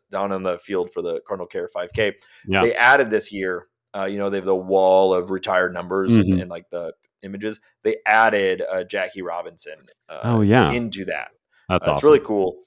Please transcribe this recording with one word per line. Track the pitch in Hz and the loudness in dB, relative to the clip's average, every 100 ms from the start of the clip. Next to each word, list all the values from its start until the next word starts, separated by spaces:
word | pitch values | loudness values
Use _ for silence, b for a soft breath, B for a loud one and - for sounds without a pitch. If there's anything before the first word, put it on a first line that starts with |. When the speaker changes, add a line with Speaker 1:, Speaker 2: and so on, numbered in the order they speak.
| _ | _
Speaker 1:
down | 98 101 | -6 -4
on | 95 | -4
the | 92 87 | -4 -6
field | - 92 87 | -4 -4 -4
for | 87 | -6
the | 85 82 - | -6 -8 -8
Cardinal | 98 87 | -10 -8
Care | 95 87 | -10 -10
five | 101 90 | -10 -8
K, | - 104 - b b - | -2 -2 -4 b b -2
Speaker 2:
Yeah. | 95 | 2
Speaker 1:
they | 117 - | 2 4
added | 123 139 117 | 4 6 4
this | 107 - | 0 -2
year, | 101 92 90 - _ _ 101 | -6 -6 -6 -12 _ _ -8
uh, | 98 | -6
you | 101 | -4
know, | 101 | -4
they | 98 | -2
have | 92 | 0
the | 92 | -2
wall | 92 95 92 95 95 | 2 2 4 4 4
of | 92 92 | 2 0
retired | 95 107 92 90 | -4 -2 0 0
numbers | 87 87 95 95 113 | -4 -4 -2 4 4
and, | 95 | 4
Speaker 2:
Mm-hmm. | 92 | 0
Speaker 1:
and, | 90 | -2
like, | 87 - | -12 -12
the | 87 82 - _ _ | -10 -10 -14 _ _
images. | 98 101 107 107 _ _ | -16 -10 -10 -10 _ _
They | 110 110 110 | -4 -2 2
added, | 110 113 104 95 92 90 | 4 4 4 0 -2 -4
uh, | 92 87 | -6 -6
Jackie | 101 92 98 | -6 -8 -8
Robinson, | 87 85 85 82 - 78 _ _ _ | -8 -8 -10 -16 -18 -18 _ _ _
uh, | 73 | -10
Speaker 2:
Oh, | 120 113 | -2 2
yeah. | 104 123 80 | 4 6 4
Speaker 1:
into | 120 113 95 90 | 0 -6 -8 -8
that. | 76 - _ _ _ - | -8 -10 _ _ _ -2
Speaker 2:
That's | 90 87 | 0 0
Speaker 1:
Uh, | 71 | 2
it's | |
really | 151 143 | 6 6
Speaker 2:
awesome. | - | 4
Speaker 1:
cool. | 104 92 - | 0 -2 -4